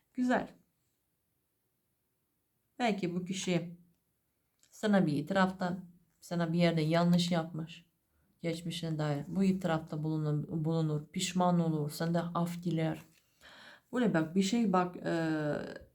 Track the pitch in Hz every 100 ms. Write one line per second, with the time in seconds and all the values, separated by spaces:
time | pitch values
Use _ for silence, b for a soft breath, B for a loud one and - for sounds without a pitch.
0 | b - 254 240 - - _ _ _ _
1 | _ _ _ _ _ _ _ _ _ _
2 | _ _ _ _ _ _ _ - 247 190
3 | 170 175 - 196 - 170 - - _ _
4 | _ _ _ _ _ _ _ - 220 202
5 | 160 139 147 190 185 - 180 175 - -
6 | _ _ - 170 165 170 170 165 156 165
7 | 175 175 175 175 160 156 160 - - _
8 | _ _ _ _ 165 165 170 156 165 156
9 | 151 143 143 170 196 190 175 160 160 156
10 | 156 156 151 151 - 170 156 165 156 151
11 | 151 185 185 185 180 175 165 156 147 -
12 | 170 170 165 175 170 - 175 160 160 156
13 | - _ _ B B B B B B 247
14 | 226 165 156 180 196 240 220 185 180 -
15 | 165 165 165 156 151 147 - - -